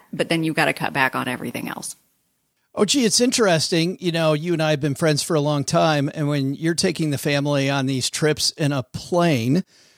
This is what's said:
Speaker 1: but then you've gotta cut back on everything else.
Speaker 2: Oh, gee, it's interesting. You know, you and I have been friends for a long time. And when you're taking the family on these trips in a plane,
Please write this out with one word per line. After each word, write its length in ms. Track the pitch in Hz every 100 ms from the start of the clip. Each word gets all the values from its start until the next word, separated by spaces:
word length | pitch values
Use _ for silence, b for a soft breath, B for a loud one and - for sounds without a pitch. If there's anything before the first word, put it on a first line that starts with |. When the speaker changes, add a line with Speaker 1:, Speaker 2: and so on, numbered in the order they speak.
| -
Speaker 1:
but 140 | - 185
then 140 | 165
you've 120 | 160 156
gotta 160 | 147
cut 200 | - -
back 200 | 139 131
on 140 | 131 123
everything 400 | 123 117 120 120
else. 260 | - - - _ _ _ _ _ _ _
Speaker 2:
Oh, 100 | -
gee, 200 | 208 285
it's 160 | 226 -
interesting. 760 | 247 - 208 165 - 170 170 185
You 120 | 185
know, 220 | 165 160
you 180 | 151 170
and 100 | 165
I 80 | 156
have 100 | 156
been 140 | 147
friends 260 | 135 165 143
for 140 | -
a 60 | 160
long 240 | 147 147
time. 440 | 135 170 165 151 139
And 140 | - 147
when 260 | 147 135
you're 200 | 143 165
taking 360 | 170 190 165 156
the 80 | 135
family 500 | 156 143 143 143 135
on 180 | 139 135
these 220 | 135 -
trips 440 | - 156 151 -
in 180 | - 147
a 140 | 143
plane, 800 | - - - 175 170 135 117 156 - b b